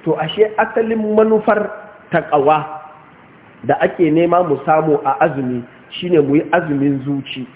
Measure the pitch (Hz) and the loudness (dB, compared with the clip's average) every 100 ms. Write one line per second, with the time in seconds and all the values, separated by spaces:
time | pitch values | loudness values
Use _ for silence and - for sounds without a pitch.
0 | - 147 160 196 214 - 220 - 226 226 | -4 -4 -4 0 0 2 -2 0 -2 -2
1 | 214 214 220 220 208 208 202 - - - | 0 2 4 2 2 0 0 -10 -18 -20
2 | - - - 147 139 156 139 - - - | -2 -2 0 2 4 2 -2 -14 -18 -20
3 | - - - - - - - - 185 - | -20 -20 -20 -20 -20 -16 -2 0 0 0
4 | 165 156 175 175 175 139 - 156 160 147 | 2 2 2 2 0 -2 2 0 2 0
5 | 143 143 170 139 127 123 117 - - - | 0 0 0 0 -6 -6 -10 -20 -20 -12
6 | 175 175 139 143 151 170 165 143 139 139 | 0 2 4 2 2 -2 0 -2 0 -2
7 | 131 139 135 - 123 | -4 -6 -6 -12 -12